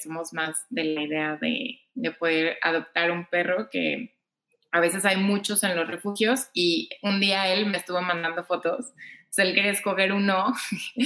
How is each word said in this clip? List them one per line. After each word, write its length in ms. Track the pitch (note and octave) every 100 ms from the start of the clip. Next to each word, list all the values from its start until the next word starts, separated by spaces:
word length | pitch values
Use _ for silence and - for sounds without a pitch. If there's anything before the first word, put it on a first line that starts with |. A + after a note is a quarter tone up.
somos 300 | D#3 E3 E3
más 320 | D#3+ D#3+ D#3 -
de 140 | E3
la 180 | D#3 D#3
idea 340 | D3 D#3 D#3 D3+
de, 400 | D#3 - - - _
de 180 | - E3
poder 460 | - E3 D#3+ E3 -
adoptar 500 | E3 E3 - E3+ E3+
un 140 | E3+ E3+
perro, 420 | F3 F3+ F#3 A3
que 420 | F3+ D#3+ C#3+ B3 _ _ _ _ _ _
a 80 | E3+
veces 240 | E3+ F#3+ G3
hay 100 | F#3+
muchos 480 | G3 G3+ G#3 G#3
en 140 | G3 E3+
los 100 | E3
refugios 640 | E3+ G3+ G3+ G#3+ C4 -
y 360 | F3+ F3 E3 - -
un 180 | G3+ G3
día 320 | G3 G3 F#3+
él 140 | F#3+ G#3
me 100 | F3+
estuvo 240 | - F3+
mandando 420 | F3+ E3+ E3 E3+
fotos. 440 | F3 E3+ E3 F#3 -
O 40 | - - - _
sea, 160 | - F#3
él 80 | F3+
quería 160 | G3+
escoger 400 | G3 G3+ F#3+ F#3+
uno 400 | G3+ G3+ F#3+ G#3 A#3+ - G3 -
<laughs> 0 | -